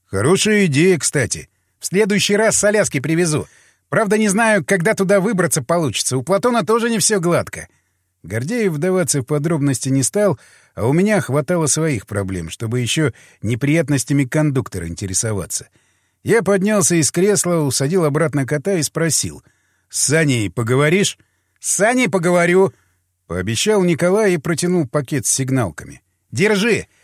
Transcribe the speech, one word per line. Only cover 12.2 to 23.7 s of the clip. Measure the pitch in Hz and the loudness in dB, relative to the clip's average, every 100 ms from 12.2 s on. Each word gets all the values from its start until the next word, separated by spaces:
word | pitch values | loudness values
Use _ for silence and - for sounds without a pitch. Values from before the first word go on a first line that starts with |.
| 95 95 80 | -4 -6 -8
чтобы | - 113 123 | -8 -4 -2
еще | 117 - 156 - - _ | -2 0 0 -2 -16 _
неприятностями | 101 120 139 160 139 139 - 139 | -4 -2 0 0 0 -2 0 0
кондуктора | 135 156 151 135 104 92 85 | 0 0 0 0 -4 -8 -8
интересоваться. | 82 98 92 113 101 78 - - _ _ _ _ _ | -8 -6 -4 -2 -4 -6 -10 -12 _ _ _ _ _
Я | 117 226 | 0 0
поднялся | 190 202 196 214 170 175 | 2 0 2 2 2 2
из | 139 | 2
кресла, | - 196 196 175 170 | 2 2 2 0 0
усадил | 143 - 139 190 | 0 0 0 2
обратно | 156 143 160 143 | 0 0 0 0
кота | 131 147 190 | -2 -2 -2
и | 190 | -2
спросил: | 143 160 165 - 87 73 _ _ _ _ _ | -2 -2 -2 -2 -4 -10 _ _ _ _ _
"С | - - | -4 0
Саней | 156 156 123 101 | 2 2 0 -2
поговоришь?" | - 113 131 147 185 196 - _ _ _ _ | -4 0 2 2 2 0 -4 _ _ _ _
"С | - - | -6 0
Саней | 208 247 233 | 2 2 0
поговорю", — | 190 170 175 170 185 190 - _ _ _ _ _ | 0 2 2 4 4 2 0 _ _ _ _ _
пообещал | 87 92 117 208 | -6 -4 -2 0